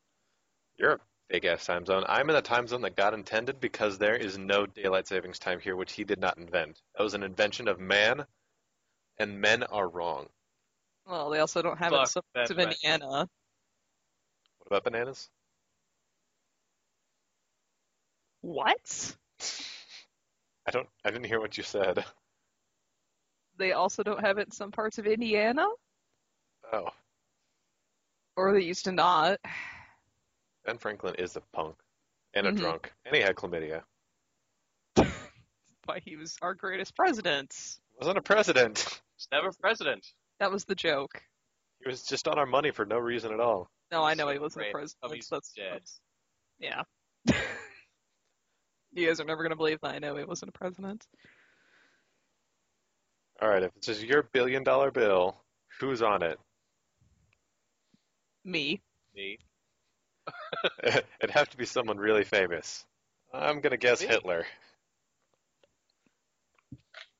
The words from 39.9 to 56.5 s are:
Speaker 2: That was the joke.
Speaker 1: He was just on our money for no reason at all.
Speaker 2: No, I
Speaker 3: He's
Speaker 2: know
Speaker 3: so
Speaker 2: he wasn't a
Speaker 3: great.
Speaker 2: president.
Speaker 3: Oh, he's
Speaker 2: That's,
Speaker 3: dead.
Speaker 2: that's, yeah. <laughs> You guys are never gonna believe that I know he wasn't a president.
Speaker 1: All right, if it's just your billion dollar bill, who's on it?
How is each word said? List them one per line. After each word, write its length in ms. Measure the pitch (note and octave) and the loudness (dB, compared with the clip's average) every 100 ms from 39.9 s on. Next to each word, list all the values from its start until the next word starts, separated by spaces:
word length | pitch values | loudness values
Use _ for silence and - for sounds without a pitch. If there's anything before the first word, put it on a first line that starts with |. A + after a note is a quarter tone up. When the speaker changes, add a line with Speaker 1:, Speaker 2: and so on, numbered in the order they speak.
| A2 - _ _ - | -2 -6 _ _ -2
Speaker 2:
That 120 | G3+ | 0
was 120 | G3 | 0
the 120 | - F#3+ | -4 -2
joke. 460 | E3 C#3 C#3+ - - _ _ _ _ _ | 0 0 -2 -10 -20 _ _ _ _ _
Speaker 1:
He 60 | C3 | -8
was 140 | B2 | -8
just 240 | - C3+ D#3+ | -4 -2 0
on 80 | D3+ | 2
our 60 | C3+ | 4
money 260 | B2+ D3+ | 4 2
for 140 | B2 G2+ | 0 0
no 120 | A2+ | 0
reason 360 | A#2+ A#2+ A2+ | 0 -2 -2
at 80 | G#2+ | 0
all. 260 | A#2+ G2+ F2 _ - | 2 2 -2 _ -6
Speaker 2:
No, 120 | E3 | 0
I 80 | D#3 | 2
Speaker 3:
He's 80 | D#3+ | 2
Speaker 2:
know 80 | D3 | -2
Speaker 3:
so 40 | |
Speaker 2:
he 60 | C#3+ | -2
wasn't 220 | D3+ - | -6 -6
a 20 | G#3 | -6
Speaker 3:
great. 80 | |
Speaker 2:
president. 260 | E3+ D3+ - | -6 -10 -12
Speaker 3:
Oh, 100 | B2 | -12
he's 140 | A#2 A2+ | -10 -8
Speaker 2:
That's, 240 | D3 - | -8 -8
Speaker 3:
dead. 200 | - F#2+ | -12 -10
Speaker 2:
that's, 260 | F2 - - _ _ _ _ _ _ | -10 -14 -20 _ _ _ _ _ _
yeah. 240 | C3 C3+ - _ _ _ A#3 | -10 -8 -10 _ _ _ -2
<laughs> 80 | - - - - - _ _ _ _ _ _ _ _ _ _ _ | 0 -2 -8 -14 -20 _ _ _ _ _ _ _ _ _ _ _
You 140 | E3+ E3 | -2 0
guys 140 | D#3+ | 0
are 40 | D3+ | -2
never 180 | D#3+ | -4
gonna 120 | E3 D#3+ | -4 0
believe 240 | D#3 D#3 | 0 0
that 120 | C#3+ | -4
I 60 | C#3+ | -6
know 160 | D3 C#3+ | -8 -8
he 80 | |
wasn't 260 | C#3+ F3 F#3+ | -8 -10 -12
a 80 | - | -10
president. 480 | F#3 F#3 F#3+ G#3+ _ _ _ _ _ _ _ _ _ _ _ _ _ _ _ _ _ _ _ _ _ _ _ - | -10 -8 -12 -12 _ _ _ _ _ _ _ _ _ _ _ _ _ _ _ _ _ _ _ _ _ _ _ -2
Speaker 1:
All 80 | G#2+ | 2
right, 140 | G2 | 4
if 100 | F#2 G2+ | 2 -4
it's 80 | - | -6
just 160 | G#2+ | -6
your 220 | A2+ C#3+ | 2 2
billion 400 | - B2+ B2 C3+ | 2 2 2 0
dollar 260 | C3 C3 C#3 | 2 4 4
bill, 500 | C3 G#2+ F#2 F#2 - _ _ _ - | 4 4 6 4 0 _ _ _ -6
who's 220 | C3 B2 | -4 0
on 220 | A2+ G2 | 2 2
it? 160 | E2+ - _ | 0 -4 _